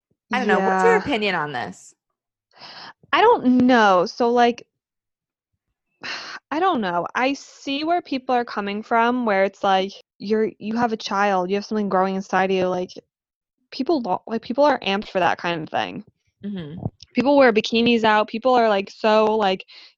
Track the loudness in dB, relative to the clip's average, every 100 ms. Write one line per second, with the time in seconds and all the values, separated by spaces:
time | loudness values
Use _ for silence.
0 | _ _ -6 -4 0 0 2 2 4 2
1 | 0 -2 -2 -4 -6 -8 -10 -12 -20 _
2 | _ _ _ _ _ -20 -20 -20 -20 -20
3 | -4 2 4 4 4 4 4 6 6 4
4 | 2 -2 0 2 2 0 -10 _ _ _
5 | _ _ _ _ _ _ _ _ _ _
6 | -14 -12 -14 -16 -8 -2 0 0 0 -2
7 | -2 -2 -2 -4 -10 -16 -8 -6 -2 -4
8 | -2 -6 -2 -2 -2 -6 -6 -6 -2 0
9 | 2 0 0 0 0 0 0 0 0 -8
10 | _ -12 -4 -2 -2 -4 -8 -2 -2 -4
11 | -6 -2 0 0 -2 -4 -4 -4 0 0
12 | 0 -2 -2 -2 0 0 0 -2 -6 -12
13 | -20 _ _ _ _ _ _ -8 -2 -2
14 | -2 -6 -6 -8 -6 2 2 2 -2 -4
15 | -4 0 0 0 -4 -6 -4 -4 -6 -8
16 | -16 _ _ _ -12 -10 -12 -10 -10 -10
17 | -10 -2 2 6 6 4 0 0 2 2
18 | 2 2 0 -2 0 2 2 0 -4 -4
19 | 2 2 2 2 0 -2 -8 -20 -20